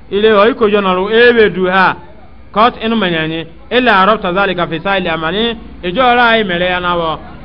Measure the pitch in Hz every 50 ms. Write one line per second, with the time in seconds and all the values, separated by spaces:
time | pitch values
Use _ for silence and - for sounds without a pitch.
0 | - - - 202 208 220 220 196 202 233 269 269 226 208 202 208 202 190 180 180
1 | 190 208 220 226 240 240 240 226 214 196 165 180 185 180 185 190 185 165 135 -
2 | - - - - - - - - - - - 202 220 247 - - 214 226 233 226
3 | 202 180 170 160 156 156 160 165 160 160 - - - - 214 247 262 240 208 190
4 | 190 190 226 214 - 180 175 196 202 190 180 175 170 147 165 160 175 196 196 190
5 | 190 175 160 160 160 160 175 208 226 233 226 - - - - - - 180 180 240
6 | 262 247 240 247 240 233 226 226 220 190 175 170 180 180 180 180 180 175 175 170
7 | 165 160 156 - - - - -